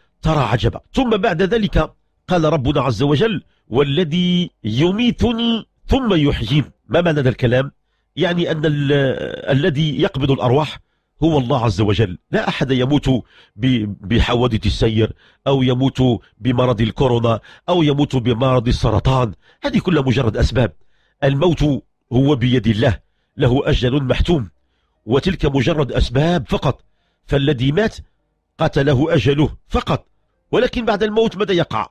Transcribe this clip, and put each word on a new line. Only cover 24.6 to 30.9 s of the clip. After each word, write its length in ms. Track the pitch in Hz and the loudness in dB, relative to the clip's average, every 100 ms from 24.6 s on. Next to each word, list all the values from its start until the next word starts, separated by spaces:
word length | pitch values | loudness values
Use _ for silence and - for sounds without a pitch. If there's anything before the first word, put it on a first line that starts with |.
| _ _ _ _ - | _ _ _ _ -2
وتلك 400 | 139 185 175 151 | -2 0 -2 -2
مجرد 460 | 139 139 156 127 | 0 0 0 -2
أسباب 560 | 117 - 120 160 175 - | 0 0 0 0 0 -2
فقط. 360 | 196 143 - _ _ _ _ - | -4 -2 -6 _ _ _ _ -4
فالذي 460 | 139 139 135 135 | 0 0 0 0
مات 240 | 156 220 - - _ _ _ _ - | 0 -2 -4 -16 _ _ _ _ -4
قتله 560 | 160 151 143 127 160 | -2 0 2 2 2
أجله 420 | 165 123 143 143 - _ | 2 2 2 0 -4 _
فقط، 380 | 240 202 151 - _ _ _ _ | -4 -2 -6 -6 _ _ _ _
ولكن 320 | 170 240 254 | 0 0 -2
بعد 180 | 226 | -2